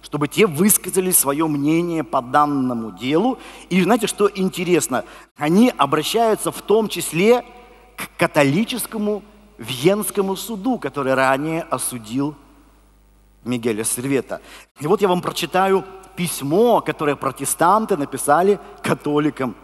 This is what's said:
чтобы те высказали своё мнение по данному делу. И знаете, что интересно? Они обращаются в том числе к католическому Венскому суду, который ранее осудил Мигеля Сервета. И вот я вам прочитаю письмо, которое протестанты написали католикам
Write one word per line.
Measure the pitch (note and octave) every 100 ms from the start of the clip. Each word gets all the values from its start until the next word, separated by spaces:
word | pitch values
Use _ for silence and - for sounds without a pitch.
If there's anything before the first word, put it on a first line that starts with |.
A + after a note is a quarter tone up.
чтобы | - D3+ D3
те | - G#3
высказали | C#3+ G#3 - F3+ F#3+ F#3
своё | F3 C3+ C#3+ D#3+
мнение | D3 C#3+ E3 F3 E3
по | D3 C#3+
данному | B2 D3 D3 C#3+ B2+ A#2 A2
делу. | F2+ B2 D#3 A#3+ A#3+ - - -
И | F3+
знаете, | F3+ A#3+ G3+
что | - G3+
интересно? | - F#3+ - F3 E3 - B2 - - - _
Они | D3 F3+ B3 -
обращаются | C#3 D3+ D3+ A3 A3+ G3+ E3+
в | -
том | - G#3+ G#3
числе | F3 - D#3+ G#3 A#3+ - - - - - -
к | - -
католическому | E3+ D#3 C#3+ D3+ A#3 A#3 - A3 G#3 G#3 - - - -
Венскому | A#2 B2+ D3+ G#3 G#3 G3+ F#3+ F#3+
суду, | - A3 G#3 B3
который | C#3 C#3+ C3
ранее | C3 C3 C3+ D#3 E3
осудил | D#3+ B2+ - B2+ G#2+ B2 C#3+ D3+ - _ _ _ _ _ _ _ _ _ -
Мигеля | B2 A#2 G#2 A2+
Сервета. | - C3 C#3 - F#2 - - - _
И | C#3+
вот | G3+
я | F#3+
вам | F3+
прочитаю | C#3+ - F3 F#3 F#3+ F#3+ - - - -
письмо, | F3 - C#3 E3+ A#3+ F#3+
которое | D3 D3 D3 C3+
протестанты | C3 B2 C3+ - E3 G#3 A3 F3+
написали | C#3+ C3 - D3+ F#3+ G3+ - -
католикам | - D3 D3 D3 D3+ - C3 -